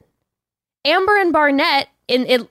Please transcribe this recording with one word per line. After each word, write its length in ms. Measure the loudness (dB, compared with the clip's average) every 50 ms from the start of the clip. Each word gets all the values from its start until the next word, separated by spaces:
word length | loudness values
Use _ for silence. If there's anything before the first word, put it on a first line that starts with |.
| _ _ _ _ _ _ _ _ _ _ _ _ _ _ _ _ -4
Amber 320 | -2 0 0 0 0 0 0
and 140 | 0 0 0
Barnett, 560 | 0 0 2 0 0 0 0 0 -2 -4 -6 _ _ _
in, 180 | -4 -2 -2 0
in, 160 | 0 -2 -2 -2 -6